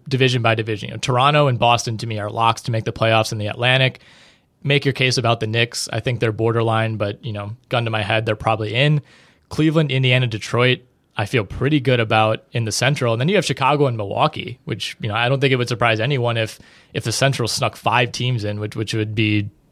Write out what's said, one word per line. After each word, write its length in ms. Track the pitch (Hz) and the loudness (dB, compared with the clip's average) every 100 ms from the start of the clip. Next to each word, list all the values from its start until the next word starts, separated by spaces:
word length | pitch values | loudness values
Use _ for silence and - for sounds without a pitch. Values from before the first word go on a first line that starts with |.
| - | -4
division 320 | 135 131 123 | 2 2 2
by 120 | 113 | 2
division, 360 | 113 110 107 110 | 0 -2 -6 -6
you 60 | 110 | -8
know, 40 | |
Toronto 480 | - 123 139 151 143 | -2 2 4 4 4
and 100 | 117 | 4
Boston 400 | 117 120 - 110 | 4 2 0 -6
to 80 | 113 | -6
me 120 | 107 | -6
are 100 | 104 | -6
locks 340 | 110 113 113 | 0 0 0
to 80 | - | -2
make 120 | 110 | -4
the 80 | 113 | -4
playoffs 400 | - 113 113 110 | -2 2 2 2
in 60 | 110 | -4
the 100 | 104 | -6
Atlantic. 540 | 117 123 131 131 - - - - _ _ _ | -2 0 2 2 -2 -16 -20 -20 _ _ _
Make 200 | 135 143 | 0 0
your 100 | 139 | 0
case 240 | 127 127 127 | 0 0 2
about 220 | 117 117 | 0 0
the 80 | 110 | 0
Knicks. 400 | 113 117 - - | 0 -2 -2 -6
I 80 | 117 | -4
think 180 | 131 120 | -4 -2
they're 140 | 117 | -2
borderline, 640 | 104 113 113 113 110 110 110 | 0 0 0 0 0 -2 -2
but, 260 | 104 104 | -6 -6
you 80 | - | -10
know, 240 | 104 104 113 _ | -10 -10 -14 _
gun 160 | 123 117 | -4 -2
to 60 | |
my 100 | 110 | -4
head, 240 | 98 113 113 | 0 0 0
they're 100 | 107 | -2
probably 400 | 113 110 107 113 | 0 -2 -2 0
in. 260 | 147 151 - - _ _ _ | 2 2 -2 -18 _ _ _
Cleveland, 440 | - 156 156 151 | 0 2 2 2
Indiana, 360 | 131 131 127 127 | 2 4 4 2
Detroit, 540 | 107 - 117 123 123 - _ _ - | -4 -4 2 2 2 -4 _ _ -6
I 100 | 104 | -2
feel 200 | 123 98 | -2 -2
pretty 340 | - 131 151 | -2 0 0
good 220 | 123 123 | 2 0
about 420 | 110 110 110 113 - | 2 2 2 0 -4
in 140 | 123 110 | -4 -4
the 80 | |
Central. 400 | - 123 143 120 | 0 0 0 0
And 80 | 113 | 0
then 80 | 143 | 2
you 80 | 202 | 0
have 80 | - | 0
Chicago 420 | 135 135 147 139 | 0 2 2 0
and 80 | 113 | 0
Milwaukee, 640 | 101 104 151 - - 123 - | -4 0 0 -2 -10 -12 -10
which, 320 | 95 - - | -8 -8 -8
you 80 | 113 | -4
know, 80 | 107 | -2
I 140 | 120 | 0
don't 100 | 131 | 2
think 140 | 135 | 2
it 40 | 127 | 2
would 120 | 123 | 0
surprise 320 | 117 117 110 | 0 2 2
anyone 340 | 117 139 117 113 | 0 0 0 -2
if, 240 | 110 - - - _ | -4 -8 -20 -20 _
if 120 | - 117 | -6 -4
the 80 | |
Central 340 | - 139 127 113 | 2 2 2 -2
snuck 300 | - 117 - | -2 -4 -2
five 340 | 117 117 123 | 0 2 0
teams 320 | - 123 123 | -2 -4 -2
in, 160 | 104 104 | -4 -6
which, 160 | 107 113 | -6 -6
which 180 | 107 | -4
would 220 | 113 107 107 | -4 -2 0
be, 340 | 110 107 101 - _ | 2 2 -2 -10 _